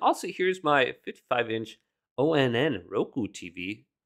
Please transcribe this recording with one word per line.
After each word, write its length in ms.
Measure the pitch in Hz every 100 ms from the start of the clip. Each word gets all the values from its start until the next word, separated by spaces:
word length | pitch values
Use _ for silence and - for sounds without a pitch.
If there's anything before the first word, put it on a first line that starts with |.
also 260 | 247 339 180
here's 340 | - 185 185
my 320 | 151 143 127 - -
fifty-five 440 | - - 123 113
inch 300 | 110 113 - _ _ _ -
O 160 | 151
N 200 | 151 131
N 300 | 117 156 98 87
Roku 440 | 104 - 135 95
T 180 | - 87
V 380 | 87 92 113 _ _